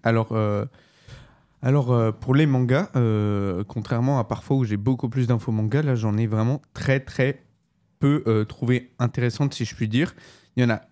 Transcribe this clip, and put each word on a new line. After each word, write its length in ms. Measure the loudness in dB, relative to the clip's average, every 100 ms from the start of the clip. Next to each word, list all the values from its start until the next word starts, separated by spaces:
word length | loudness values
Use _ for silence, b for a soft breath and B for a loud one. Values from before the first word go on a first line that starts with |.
Alors, 260 | 0 0 0
euh, 340 | 0 0 -2 -4 B B B B B B B B _
alors, 280 | 0 2 2
euh, 220 | 2 2
pour 220 | 0 2
les 100 | 4
mangas, 460 | 4 2 2 2 0
euh, 720 | 0 2 2 0 0 -2 -4 -6
contrairement 520 | -8 -4 -2 0 0
à 60 |
parfois 340 | -2 -6 -2 -2
où 60 |
j'ai 120 | 0 -2
beaucoup 320 | -2 -2 -2
plus 180 | -2 0
d'infos 260 | 0 -2
manga, 280 | -2 0 0
là, 140 | 0
j'en 240 | 0 0 0
ai 80 | 0
vraiment 340 | 0 0 -2 -8
très, 260 | -6 -2 -2
très 420 | -2 -2 -2 -2 _ _ _ _ _ -2
peu, 240 | 2 2 2
euh, 180 | 0
trouvé 460 | 0 -2 0 0 -2 -4
intéressantes, 560 | -4 0 -2 0 -2
si 100 | -2
je 100 | -8
puis 140 | -4 -2
dire. 260 | 0 -2 B B B B 0
Il 60 |
y 40 | 0
en 40 |
a 120 | 0 0